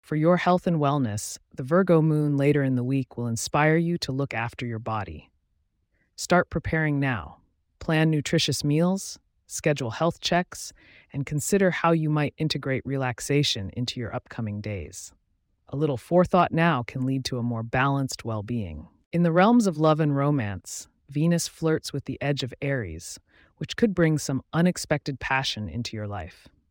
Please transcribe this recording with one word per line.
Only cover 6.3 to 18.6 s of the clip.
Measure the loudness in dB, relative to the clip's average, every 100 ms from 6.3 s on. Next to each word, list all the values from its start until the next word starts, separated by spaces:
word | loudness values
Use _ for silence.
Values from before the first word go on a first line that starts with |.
| 2 2
preparing | -4 -2 0 0 0
now. | 0 -2 -8 -18 _ _ _ _
Plan | -2 2 2
nutritious | 0 0 0 0 -2
meals, | 0 2 2 0 -6 -16 _ _ _
schedule | -4 -2 0 -4
health | 0 -2 0
checks, | 0 0 0 -10 -16 _ -20 -20 _
and | -8 -4
consider | -4 0 2 2
how | 2 2
you | 2 2
might | 0 0 -2
integrate | -4 -2 -2 -4
relaxation | -2 -4 -4 -4 0 2 2 -2 -6
into | -6 -6 -6
your | -6
upcoming | -8 _ -8 -6 -6
days. | -6 -8 -10 -14 -18 _ _ _ _ _ _
A | -2
little | 0 -2
forethought | 2 4 6 4 4
now | 4 2 2
can | -2 -4 -2
lead | -2 -4
to | -4
a |
more | -2 -4
balanced | -2 0 2 0 -2 -6 -6
well-being. | -6 -4 -6